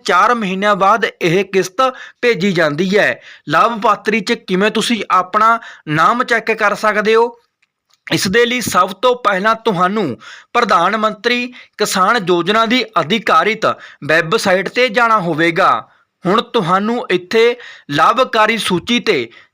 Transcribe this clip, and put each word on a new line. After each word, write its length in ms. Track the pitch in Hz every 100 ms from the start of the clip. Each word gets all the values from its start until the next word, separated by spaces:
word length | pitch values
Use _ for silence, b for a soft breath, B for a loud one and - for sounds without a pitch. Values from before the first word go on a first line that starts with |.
ਚਾਰ 300 | - 180 214
ਮਹੀਨਿਆਂ 420 | 240 190 190 208 202
ਬਾਅਦ 300 | 196 220 196 -
ਇਹ 220 | 175 185
ਕਿਸ਼ਤ 480 | 196 190 180 - 262 254 B B
ਭੇਜੀ 300 | 240 208 202
ਜਾਂਦੀ 460 | 170 156 147 190 202
ਹੈ। 220 | 147 117 B B B
ਲਾਭਪਾਤਰੀ 720 | 160 214 226 220 202 214 220
'ਚ 120 | -
ਕਿਵੇਂ 380 | 233 - 185 208
ਤੁਸੀਂ 340 | 214 202 226 -
ਆਪਣਾ 500 | 185 180 214 220 233 B B 156
ਨਾਮ 360 | 151 175 240
ਚੈੱਕ 280 | - 233 220
ਕਰ 220 | 214 214
ਸਕਦੇ 400 | 202 214 208 214
ਹੋ? 240 | 220 240 - _ _ _ _ _ _ -
ਇਸ 160 | 170 196
ਦੇ 160 | 220 240
ਲਈ 140 | 247
ਸਭ 320 | - 190 190
ਤੋਂ 220 | 196 247
ਪਹਿਲਾਂ 400 | 247 202 190 214
ਤੁਹਾਨੂੰ 640 | 226 233 175 180 214 165 107 B B B
ਪ੍ਰਧਾਨ 440 | 233 220 190 175 220
ਮੰਤਰੀ 560 | 214 208 233 247 247 - B -
ਕਿਸਾਨ 380 | 208 196 190 240 175
ਯੋਜਨਾ 380 | 175 170 220 226
ਦੀ 180 | 254 - 175
ਅਧਿਕਾਰਿਤ 640 | 151 220 - 165 185 220 131 113 B B
ਵੈੱਬਸਾਈਟ 640 | 139 160 160 220 196 185 180
'ਤੇ 200 | - 247
ਜਾਣਾ 300 | 214 233 220
ਹੋਵੇਗਾ। 720 | 175 151 170 170 165 117 - b b _ 185
ਹੁਣ 140 | 208
ਤੁਹਾਨੂੰ 640 | - 233 165 190 208 240 -
ਇੱਥੇ 460 | 180 180 220 233 240 B B B
ਲਾਭਕਾਰੀ 680 | 143 170 233 254 226 214 226
ਸੂਚੀ 420 | - 175 - 240
'ਤੇ 300 | - 156 117 B B